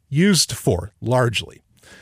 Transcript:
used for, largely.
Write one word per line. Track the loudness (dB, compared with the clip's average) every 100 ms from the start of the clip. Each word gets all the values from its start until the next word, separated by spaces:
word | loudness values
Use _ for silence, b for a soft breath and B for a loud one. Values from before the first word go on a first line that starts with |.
| _
used | 0 2 2 0
for, | -2 -2 -2 -4 _
largely. | -2 2 2 -2 -8 -18 _ _ b b